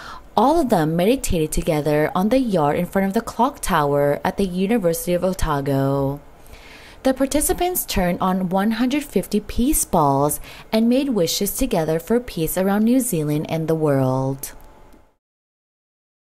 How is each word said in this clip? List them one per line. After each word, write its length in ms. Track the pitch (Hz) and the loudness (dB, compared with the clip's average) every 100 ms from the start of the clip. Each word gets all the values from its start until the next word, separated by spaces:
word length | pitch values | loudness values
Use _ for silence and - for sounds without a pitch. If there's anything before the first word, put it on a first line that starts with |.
| - - - - | -16 -18 -4 2
All 240 | 254 339 | 2 4
of 80 | 247 | 2
them 280 | 190 156 170 | 2 2 2
meditated 560 | 185 269 - 170 156 | 2 2 0 0 0
together 580 | 175 165 151 151 151 156 | -2 0 0 2 2 2
on 180 | 180 208 | 0 2
the 100 | 262 | 2
yard 360 | 240 180 143 - | 2 2 2 0
in 100 | 175 | -2
front 200 | 196 196 | 0 0
of 80 | |
the 80 | 214 | -2
clock 380 | - - 240 - | -4 -2 -2 -2
tower 600 | - 165 143 143 143 143 | -2 2 2 2 2 0
at 120 | - 190 | -2 -2
the 100 | 196 | -2
University 680 | 180 190 240 175 165 - | 0 0 2 0 -2 -2
of 80 | 175 | 0
Otago. 960 | 185 180 160 143 139 135 135 139 135 143 - - - - - - - - | 0 -2 -2 -2 0 0 0 0 -2 -4 -12 -20 -20 -20 -20 -20 -20 -4
The 80 | 262 | -2
participants 720 | 262 277 294 294 359 359 359 | 0 0 0 0 0 -2 -2
turned 340 | - - 175 180 | -4 -2 0 0
on 260 | 185 185 180 | 0 0 0
one 320 | 190 220 220 | 0 0 0
hundred 240 | 254 302 | 0 -2
fifty 340 | - 196 - 208 | -2 -4 0 -4
peace 460 | - - 254 302 | -2 -2 0 0
balls 560 | - 180 143 139 147 - - - - | 0 2 4 4 2 -2 -10 -16 -4
and 160 | 220 233 | 0 2
made 220 | 254 277 | 2 2
wishes 440 | 208 165 - 202 | 0 0 0 -4
together 460 | - 262 185 156 160 | -2 -2 0 0 -2
for 180 | - 240 | 0 -2
peace 380 | 240 175 160 180 | -2 -4 -2 0
around 280 | 190 202 | 0 2
New 140 | 220 262 | 4 2
Zealand 460 | 247 165 151 151 - | 2 -2 0 -2 -2
and 180 | 160 156 | -4 0
the 60 | |
world. 800 | 160 156 135 131 131 135 135 - - - - - - _ _ _ _ _ _ _ _ _ _ _ _ _ | 0 2 2 2 0 -2 -6 -10 -16 -20 -20 -20 -20 _ _ _ _ _ _ _ _ _ _ _ _ _